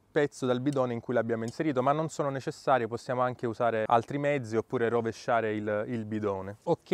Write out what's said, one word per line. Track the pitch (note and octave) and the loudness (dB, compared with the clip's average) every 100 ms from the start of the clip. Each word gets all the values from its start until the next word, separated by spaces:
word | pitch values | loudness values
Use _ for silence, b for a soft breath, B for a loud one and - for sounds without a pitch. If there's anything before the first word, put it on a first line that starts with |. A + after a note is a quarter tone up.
| _ | _
pezzo | D#3+ D3 - C3 | 0 0 0 0
dal | B2+ | 0
bidone | C3 C3+ B2+ | 0 0 0
in | A#2 | -2
cui | - | 0
l'abbiamo | A#2+ A2+ A2+ A2+ | 0 2 0 -2
inserito, | - D#3 B2+ | -2 -2 2
ma | C3 | 2
non | D3+ D#3+ | 2 0
sono | - C#3+ | -2 -4
necessarie, | C3+ D#3 - - C3 A2+ | -4 -6 -6 2 2 2
possiamo | A#2 - B2 | -4 -4 -2
anche | B2+ B2 A#2+ | 0 -2 -4
usare | A2 A#2+ A2+ G#2+ | 0 0 2 4
altri | A#2 - C#3+ | 2 2 -2
mezzi | C#3+ C#3+ A2+ A2 | 0 0 0 -2
oppure | - C3 A#2 | 0 0 2
rovesciare | A#2 A2+ - - A#2 A2 | 2 0 -2 0 2 2
il, | G#2+ G#2+ G#2 B2 | -2 0 -2 -2
il | A#2+ | -4
bidone. | G#2+ A2 G#2 G2 F#2+ G#2 | -4 -2 -2 -2 -6 -8
Ok, | - E3 - | -2 -2 0